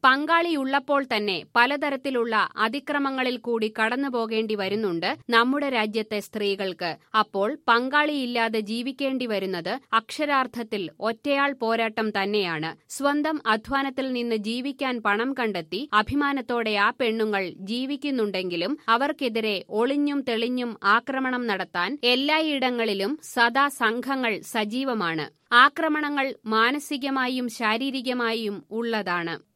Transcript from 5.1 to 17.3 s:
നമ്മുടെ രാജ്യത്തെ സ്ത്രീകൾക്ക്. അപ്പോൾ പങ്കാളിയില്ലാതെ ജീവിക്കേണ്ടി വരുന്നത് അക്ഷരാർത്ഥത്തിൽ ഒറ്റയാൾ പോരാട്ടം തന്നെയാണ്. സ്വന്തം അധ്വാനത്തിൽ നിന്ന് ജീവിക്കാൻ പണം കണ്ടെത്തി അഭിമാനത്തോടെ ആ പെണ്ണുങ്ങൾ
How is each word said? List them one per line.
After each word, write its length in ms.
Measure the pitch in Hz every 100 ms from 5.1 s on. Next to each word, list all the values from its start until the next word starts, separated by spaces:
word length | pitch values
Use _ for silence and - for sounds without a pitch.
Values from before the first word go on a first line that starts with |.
| 285 -
നമ്മുടെ 380 | 233 240 285 285
രാജ്യത്തെ 480 | 254 214 214 214 208
സ്ത്രീകൾക്ക്. 720 | 196 220 202 196 196 180 175 156 _
അപ്പോൾ 340 | 220 214 196 202 311
പങ്കാളിയില്ലാതെ 960 | - 233 254 294 302 294 254 240 226 220
ജീവിക്കേണ്ടി 680 | 208 226 247 262 277 262 247
വരുന്നത് 440 | 202 190 180 170 254 _
അക്ഷരാർത്ഥത്തിൽ 920 | 220 220 - 302 277 262 240 226 208 170 -
ഒറ്റയാൾ 520 | 214 220 285 277 277
പോരാട്ടം 540 | 269 226 226 226 220 220
തന്നെയാണ്. 600 | 202 196 208 185 160 160 - _
സ്വന്തം 500 | - 277 285 302 311 226
അധ്വാനത്തിൽ 640 | 220 220 269 277 262 262
നിന്ന് 260 | 254 240 226
ജീവിക്കാൻ 560 | 208 240 254 269 269 247
പണം 300 | 220 202 247
കണ്ടെത്തി 460 | 262 233 185 160 185 285
അഭിമാനത്തോടെ 800 | 208 214 285 285 277 240 240 226 208
ആ 120 | 208
പെണ്ണുങ്ങൾ 540 | 247 240 220 220